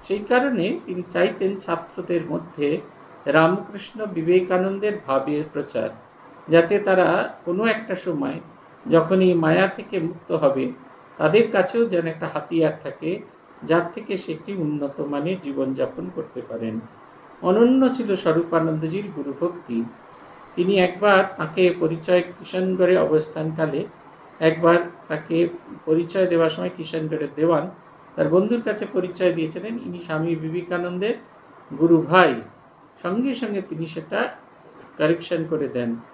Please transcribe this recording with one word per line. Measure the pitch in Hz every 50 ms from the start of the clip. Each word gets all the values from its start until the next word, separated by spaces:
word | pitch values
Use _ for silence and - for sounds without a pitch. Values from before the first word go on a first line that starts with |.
| -
সেই | - 190 208
কারণে | 202 - 240 254 269 285 247 202 165 202 285 - -
তিনি | - 185 180 175 -
চাইতেন | - 175 175 202 - - 196 190 202
ছাত্রদের | 190 - - 170 170 - - - - 175 - 175 170 156
মধ্যে | 147 156 165 165 - - - 147 143 151 - - - - - - - - - -
রামকৃষ্ণ | 143 143 160 160 165 185 202 196 - 208 196 - - - 220 214
বিবেকানন্দের | 208 185 165 160 165 175 185 180 180 185 180 185 190 196 196 202 214 208 - -
ভাবের | - 135 135 135 143 147 147 151 151
প্রচার, | - 143 135 - - - - - - - - - - - - - - - - -
যাতে | 156 170 170 170 202 202
তারা | - 196 190 180 180 156 165 196 233 - - - -
কোনো | 175 175 190 220
একটা | 226 214 220 - - 190
সময় | 180 - 185 160 147 139 139 135 131 - - - - - - - - - -
যখন | 160 165 160 165 190 190
এই | 185 180 180
মায়া | 170 165 160 160 180 190
থেকে | 190 - - 208 - - 185
মুক্ত | 160 170 180 - - -
হবে, | 165 156 151 139 135 135 131 127 127 - - - - - - - -
তাদের | - - 156 160 214 233 226
কাছেও | - - - - - 233 233
যেন | 208 190 170 165
একটা | 165 156 160 170
হাতিয়ার | 151 - 151 143 - 170 165 156 151 151 -
থাকে, | - 139 - - 156 160 185 214 - - - - - - - -
যার | - - 160 175 175 170
থেকে | - 220 - - 202 185
সে | - -
একটি | 156 156 - -
উন্নত | 202 190 160 151 151 147 143 139 139 -
মানের | 147 143 147 143 147 170 190 185
জীবনযাপন | - 143 135 139 135 131 135 127 127 127 - - 175 180 180
করতে | 180 - - - 123 - -
পারেন। | 113 110 113 110 107 113 - - - - - - - - - - - -
অনন্য | - 180 190 214 233 247 262 269 262 254 -
ছিল | - 226 202 196
স্বরূপানন্দজির | 185 - 170 156 165 165 - 165 165 160 165 156 156 160 156 165 196 202 190 156
গুরুভক্তি। | 151 139 143 135 - 170 175 170 - - - 120 113 117 117 - - - - - - - - - - - - -
তিনি | - 175 185 202 190
একবার | 180 180 180 - 202 208 196 190 196 - -
তাকে | - 156 156 160 180 185 175 170 175
পরিচয়, | 170 156 160 160 - - 180 180
কিষাণগড়ে | 175 180 175 - 165 - - 185 185 185 185 185 185 175 185 180
অবস্থানকালে | 160 156 156 156 156 - - 165 156 160 156 - 160 151 139 143 202 - - - - - - - - - - -
একবার | 160 160 160 165 170 170 175 175 170 - - - - -
তাকে | 160 151 156 - 165 165 170 170 - - - - - - -
পরিচয় | 160 156 165 170 165 - 196 185
দেওয়ার | 175 170 165 165 165
সময় | 156 175 180 180 180
কিষাণগড়ের | - 160 156 - 165 156 156 156 151 156 143 -
দেওয়ান | - 156 170 170 147 - 185 - - - - - - - - -
তার | - 151 151
বন্ধুর | 160 185 196 214 240 233
কাছে | 233 220 202 - 208 -
পরিচয় | - 190 180 180 180 - 190 180
দিয়েছিলেন, | 170 165 160 156 160 180 180 220 233 240 -
ইনি | 185 175 175
স্বামী | 170 - 160 156 160 170 170
বিবেকানন্দের | 156 156 160 160 180 175 175 180 175 175 175 175 180 190 214 240 233 - - - - - - - - - - - 135
গুরু | 160 165 170 160
ভাই। | - 143 165 185 180 151 127 113 110 - - - - - _ _ - - _ -
সঙ্গে | - 175 185 226 254 277 254
সঙ্গে | 233 247 208 208 196
তিনি | 190 - 165 156 165
সেটা | 156 - 165 156 - - 202 247 247 - - - - - - - - - - - - - -
correction | 143 156 170 165 - - 180 160 160 156
করে | 160 143 143 123
দেন। | 120 123 120 117 117 117 - -